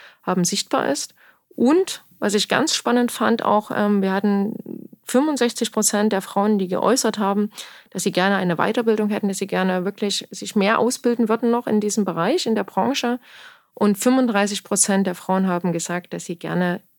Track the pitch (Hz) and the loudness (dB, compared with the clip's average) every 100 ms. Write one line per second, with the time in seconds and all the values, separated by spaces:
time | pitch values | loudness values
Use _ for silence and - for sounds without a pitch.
0 | - _ - 185 175 208 - 269 - 294 | -20 _ -4 0 0 -2 -2 0 0 -2
1 | - _ _ _ _ - 240 330 381 - | -6 _ _ _ _ 0 4 4 2 -6
2 | - - 208 202 - - 302 - - 240 | -14 -6 -2 0 0 0 0 0 0 2
3 | 240 - 220 226 - 208 214 - 208 202 | 2 0 0 2 2 0 0 -2 0 2
4 | 190 190 208 202 196 - - - - - | 2 0 0 0 -2 -6 -12 -14 -16 -20
5 | - 247 311 285 240 - 226 - 214 208 | -2 0 2 2 0 -2 -4 -2 0 2
6 | 214 196 190 - 208 208 185 185 - 240 | 0 0 -2 0 2 0 0 -2 0 2
7 | 226 208 196 202 208 - - - - 196 | 0 0 0 0 -2 -6 -18 -20 -14 -6
8 | 190 - 185 196 185 165 175 220 226 214 | -4 0 2 2 0 0 0 0 0 2
9 | 208 208 202 190 190 185 185 185 180 202 | 0 -2 -2 -4 -4 -2 0 0 -2 -4
10 | 208 196 - 190 202 214 196 220 226 254 | -4 -4 -6 -12 -4 0 2 4 2 0
11 | 240 233 226 220 240 233 - 214 208 214 | 0 2 0 0 0 0 0 0 0 0
12 | 190 165 175 349 254 220 190 - 208 277 | 0 0 0 0 0 -2 -2 -2 0 0
13 | 240 247 - - - - _ - 208 202 | -2 -4 -6 -20 -20 -20 _ -2 0 2
14 | 247 262 254 202 202 202 - 202 - 196 | 2 2 2 2 0 -2 -2 0 2 2
15 | 190 175 - 185 190 175 180 165 - 175 | 0 -2 -2 0 2 0 -2 -2 -4 -6
16 | 175 175 - 175 160 165 180 175 - | -6 -10 -10 -10 -4 0 0 -2 -8